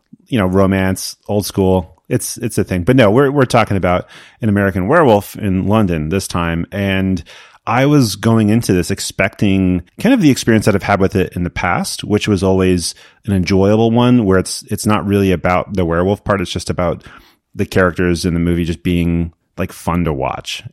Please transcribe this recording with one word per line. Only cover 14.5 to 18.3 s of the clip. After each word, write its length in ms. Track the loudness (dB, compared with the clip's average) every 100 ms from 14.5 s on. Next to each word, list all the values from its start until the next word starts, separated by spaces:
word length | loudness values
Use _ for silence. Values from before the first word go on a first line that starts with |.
| -8 -10
it's 160 | -6 -2
not 200 | -2 0
really 260 | 0 2
about 420 | 0 0 -2 -2
the 100 | -4
werewolf 400 | -2 0 0 -2
part. 160 | -2 -2
It's 100 | -4
just 200 | -8 -6
about 340 | -4 -4 -4 -10 -20 -20 _ _
the 120 | -8 -2
characters 580 | 2 2 2 0 0
in 80 | 0